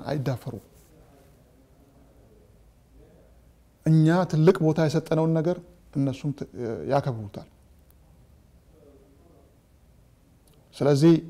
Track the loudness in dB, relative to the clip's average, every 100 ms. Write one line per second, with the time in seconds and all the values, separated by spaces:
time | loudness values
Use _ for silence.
0 | -4 -6 -6 -8 -10 -14 -16 -20 -20 -20
1 | -20 -20 -20 _ _ _ _ _ _ _
2 | -20 _ -20 -20 _ -20 _ _ _ -20
3 | -20 -20 -20 -20 -20 _ _ _ 2 4
4 | 4 2 0 2 4 4 2 2 0 0
5 | -2 0 0 0 -2 -4 -8 -20 -10 -4
6 | -4 -4 -8 -8 -12 -10 -8 -8 -2 -2
7 | -2 -8 -10 -16 -20 _ _ _ _ _
8 | _ -20 -20 -20 _ -20 _ -20 -20 -20
9 | _ _ -20 -20 -20 _ _ _ _ _
10 | _ _ _ _ _ _ _ -4 0 4
11 | 6 4